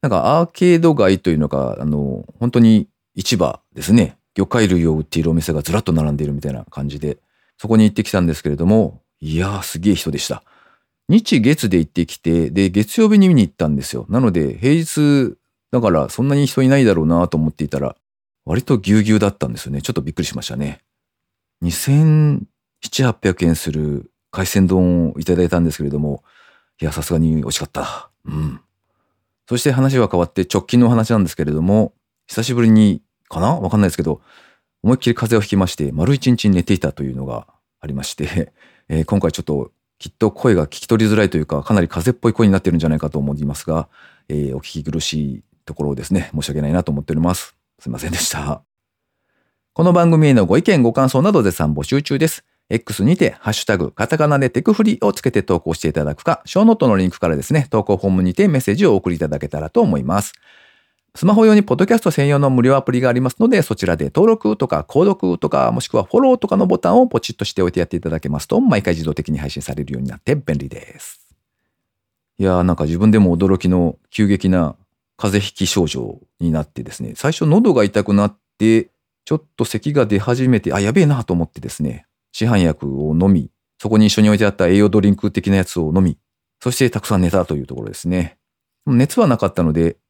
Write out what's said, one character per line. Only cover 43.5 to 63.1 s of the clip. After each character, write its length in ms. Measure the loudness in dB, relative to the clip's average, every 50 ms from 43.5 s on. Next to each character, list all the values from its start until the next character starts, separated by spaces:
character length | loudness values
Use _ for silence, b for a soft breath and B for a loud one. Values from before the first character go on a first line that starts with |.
| -6
す 80 | -8 -6
が、 240 | -4 -4 -4 -4 b b b b b b b b _
え 240 | -6 -6 -4 -4 -6
ー、 20 |
お 40 | -8
聞 220 | -12 -10 -12 -10
き 20 | -10
苦 140 | -6 -6 -6
し 320 | -6 -4 -6 -6 -6 -6
い 100 | -8 -10 _ _ _ _ _
と 80 | -18 -10
こ 80 | -6
ろ 80 | -4 -4
を 40 | -4
で 80 | -6 -4
す 100 | -4 -4
ね、 160 | -4 -4 -4
申 100 | -8 -8
し 60 | -8 -6
訳 140 | -6 -4
な 60 | -2 -2
い 40 |
な 120 | -2 -2 -2
と 80 | -2
思 100 | -4 -6
っ 20 | -6
て 80 | -6
お 20 | -4
り 60 | -2
ま 140 | -2 -2 -2
す。 220 | -4 -8 -16 _ _ _ _ _ _
す 60 | -14
い 40 | -12
ま 80 | -12 -10
せ 100 | -8 -8
ん 40 |
で 60 | -6 -6
し 120 | -6 -6
た。 320 | -6 -6 -8 -8 -10 -10 _ _ _ _ _ _ _ _ _ _ _ _ _ _ _ _ _ _ _ _ _ _ _
こ 100 | 0 2
の 80 | 2
番 180 | 4 4 4 4
組 160 | 4 4 4 4
へ 60 | 4
の 120 | 4 4
ご 100 | 4 2
意 60 | 2
見、 180 | 2 2 2 4
ご 100 | 2 2
感 180 | 2 2 0 2
想 100 | 2 2
な 120 | 2 2
ど 100 | 2 2
絶 140 | 2 2 0
賛 180 | 0 -2 -2 -2
募 80 | -4
集 180 | -4 -2 -2 -4
中 160 | -2 -2 -2 -2
で 100 | -2 -2
す。 160 | -2 -6 _ _ _ _ _ _
X 320 | -6 -6 -4 -6 -6 -2
に 140 | 0 0 2
て、 180 | 2 0 -2 -2 -4
ハ 100 | -6 -6
ッ 20 |
シ 120 | -4 -4 -2
ュ 20 |
タ 100 | -2 -2
グ 140 | 0 -2 -4
カ 160 | -4 -6 -4
タ 100 | -2 0
カ 120 | 0 2 2
ナ 100 | 2 2
で 100 | 0 0
テ 140 | -2 0
ク 100 | 0 0
フ 120 | 2 2 2
リ 140 | 0 0 0
を 100 | -2 -2
つ 100 | -2 0
け 100 | -4 -2
て 100 | 0 -2
投 160 | 0 0 -2 -2
稿 160 | 0 -4 -6
し 60 | -2
て 80 | -4 -4
い 40 |
た 120 | -2 -2 -4
だ 100 | -4 -6
く 80 | -4
か、 180 | -2 -4 -4 -4 _
シ 100 | -4 0
ョ 60 | 2
ー 20 | 4
ノ 100 | 4 4
ー 20 |
ト 100 | 4 2
の 100 | 2 2
リ 80 | 2 0
ン 60 | -2
ク 80 | -2 -2
か 80 | -2
ら 80 | -2 -2
で 80 | -2
す 100 | -2 -2
ね、 140 | -2 -2 -2 0
投 140 | -2 -2
稿 140 | 0 0 -2
フ 80 | -2 0
ォ 20 |
ー 40 | 0
ム 100 | 0 2
に 100 | 0 0
て 140 | 2 2 2
メ 140 | 2 2 0
ッ 20 |
セ 100 | 0 0
ー 20 | 0
ジ 100 | 2 2
を 60 | 2
お 40 | 2
送 140 | 2 0 -2
り 60 | -4
い 20 | -2
た 80 | -4
だ 140 | -4 -4 -6
け 80 | -6 -8
た 100 | -8 -8
ら 120 | -8 -2
と 120 | _ 0
思 160 | 2 2 0 -2
い 60 | -2
ま 180 | -2 -2 -2
す。 120 | -4 -6 b b b b b b b b b b b b b b b _ _
ス 100 | -2 2
マ 80 | 2 4
ホ 120 | 6 6
用 100 | 6 6
に 80 | 6 4
ポ 100 | 2 0
ッ 20 |
ド 80 | 0 2
キ 80 | 2
ャ 60 | 2 0
ス 40 |
ト 100 | 2 0
専 160 | 0 2 2 2
用 100 | 2 2
の 100 | 2 2
無 140 | 2 4
料 140 | 4 4 4
ア 60 | 2
プ 100 | 2 0
リ 80 | -2 0
が 80 | 2
あ 40 | 2